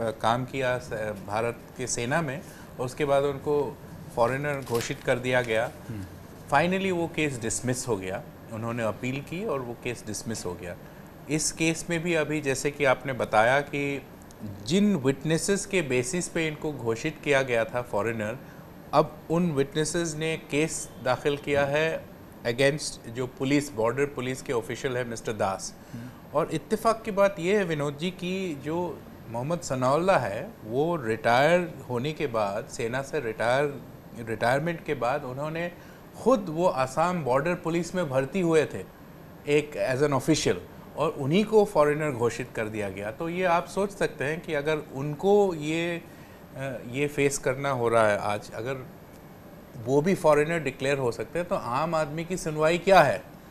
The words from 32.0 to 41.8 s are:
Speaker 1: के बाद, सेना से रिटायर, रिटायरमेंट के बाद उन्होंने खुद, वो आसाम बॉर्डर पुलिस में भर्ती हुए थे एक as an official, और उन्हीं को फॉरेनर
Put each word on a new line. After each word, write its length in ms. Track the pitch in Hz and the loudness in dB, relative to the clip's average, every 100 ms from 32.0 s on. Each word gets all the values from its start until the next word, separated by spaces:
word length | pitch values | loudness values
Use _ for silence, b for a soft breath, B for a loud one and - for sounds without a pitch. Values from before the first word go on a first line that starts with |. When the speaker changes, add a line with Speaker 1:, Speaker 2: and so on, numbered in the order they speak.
| 143 | -2
Speaker 1:
के 140 | 147 147 | -2 -2
बाद, 380 | 113 101 104 | 0 0 -2
सेना 380 | 131 - 113 131 | -6 -4 -2 -2
से 180 | 139 156 | -4 -4
रिटायर, 600 | 120 - 113 131 147 135 - - - - | -4 0 2 2 2 -4 -14 -18 -16 -12
रिटायरमेंट 640 | 117 110 117 135 165 165 | -6 0 2 2 0 -4
के 100 | - | -4
बाद 300 | 139 117 147 | -2 0 -2
उन्होंने 480 | 131 127 147 160 175 B B B B - | -4 -6 -6 -6 -6 B B B B -2
खुद, 240 | 226 254 190 | 2 4 2
वो 180 | 156 180 | 2 2
आसाम 580 | 117 131 - 175 180 | 2 0 2 2 2
बॉर्डर 300 | 131 131 160 | 2 2 2
पुलिस 400 | 175 170 170 170 | -2 0 -2 -2
में 140 | 185 160 | -2 0
भर्ती 320 | 131 135 196 | 0 0 0
हुए 240 | 170 160 | 4 4
थे 200 | 139 98 90 - - - - - 147 | 4 -2 -10 -16 -20 -20 -20 -12 2
एक 480 | 151 147 101 104 131 | 2 2 -2 0 2
as 120 | 147 | 2
an 140 | 135 | 2
official, 340 | - 156 135 92 - - - - | 4 4 4 0 -4 -16 -14 -2
और 140 | 156 | -2
उन्हीं 340 | - 135 180 | 0 2 2
को 200 | 208 214 | 6 6
फॉरेनर 460 | 202 151 | 6 4